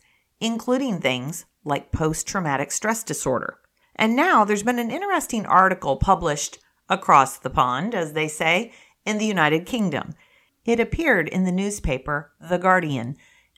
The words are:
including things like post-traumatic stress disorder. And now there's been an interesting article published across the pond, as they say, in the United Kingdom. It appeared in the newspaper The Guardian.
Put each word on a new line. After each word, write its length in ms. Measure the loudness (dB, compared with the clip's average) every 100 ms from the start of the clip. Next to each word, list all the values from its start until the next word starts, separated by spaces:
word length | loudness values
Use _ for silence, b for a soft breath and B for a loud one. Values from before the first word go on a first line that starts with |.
| _ _ _ _
including 640 | -6 -4 -2 0 0 -2
things 460 | -2 -2 -4 -10 -14 _
like 260 | -4 -4 -4
post-traumatic 800 | -2 -2 -2 -4 -4 -2 -2 -2
stress 320 | -4 -4 -4
disorder. 540 | -6 -6 -2 -2 -4 -12 _ _ _ -2
And 180 | 0
now 300 | 2 4 4
there's 180 | 4 0
been 160 | 0 -2
an 120 | -4
interesting 560 | -6 -2 -2 -2 -6 2
article 500 | 4 4 2 -2 0
published 640 | 2 2 2 -2 -6 -12 _ _ -4
across 480 | -2 4 6 6 0
the 100 | -4
pond, 460 | 0 0 0 -2
as 180 | -4 -4
they 160 | -4 -4
say, 420 | -2 0 0 -2 B B _ -6
in 100 | -2
the 80 |
United 400 | 0 2 2 2
Kingdom. 480 | 0 -2 -2 -2 -6 b b b b _ -2
It 120 | 0
appeared 480 | 0 -2 2 2 2
in 180 | 2
the 80 | 2
newspaper 800 | 0 -2 -4 -4 -4 -4 -6 -6 _
The 200 | -4 0
Guardian. 580 | 4 4 2 -2 -4 -8 b b b